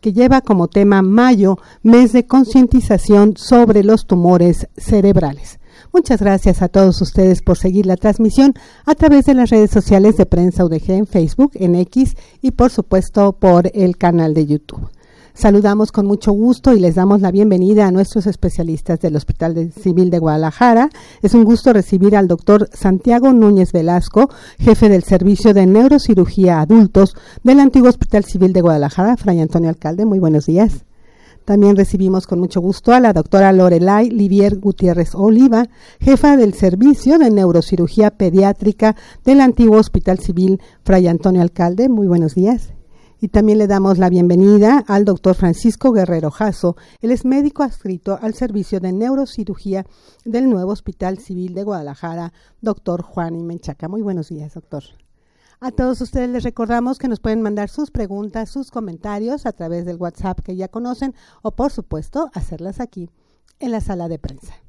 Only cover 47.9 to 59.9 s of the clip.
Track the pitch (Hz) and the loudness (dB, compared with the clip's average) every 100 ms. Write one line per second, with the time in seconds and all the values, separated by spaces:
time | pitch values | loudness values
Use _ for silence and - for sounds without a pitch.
47.9 | 185 - 196 220 220 254 208 180 196 185 | -10 -8 -8 -8 -8 -8 -8 -8 -8 -6
48.9 | 185 233 269 269 - 202 185 190 190 190 | -6 -6 -6 -8 -10 -12 -12 -10 -10 -10
49.9 | _ _ _ - 233 262 208 180 208 - | _ _ _ -10 -4 -2 -2 -6 -10 -12
50.9 | 185 180 190 - 180 185 180 202 190 147 | -12 -10 -10 -14 -12 -12 -12 -12 -12 -14
51.9 | 139 170 165 165 _ _ _ 220 196 - | -16 -14 -14 -16 _ _ _ -10 -10 -8
52.9 | 175 175 - 170 170 170 175 - 147 160 | -10 -10 -12 -10 -12 -16 -16 -16 -16 -14
53.9 | 202 208 180 151 160 151 165 _ 147 - | -12 -10 -10 -12 -16 -18 -20 _ -20 -20
54.9 | _ _ _ _ _ _ _ 254 - 254 | _ _ _ _ _ _ _ -12 -6 -4
55.9 | 247 247 269 247 247 240 233 226 233 240 | -6 -8 -8 -8 -8 -10 -8 -6 -4 -6
56.9 | 262 262 220 226 220 220 208 208 - 294 | -8 -8 -8 -6 -6 -6 -8 -10 -10 -10
57.9 | 240 202 196 208 226 220 277 262 247 214 | -10 -10 -12 -12 -12 -12 -14 -14 -14 -14
58.9 | 165 214 208 220 285 247 - 165 170 175 | -14 -14 -10 -10 -10 -12 -12 -12 -12 -12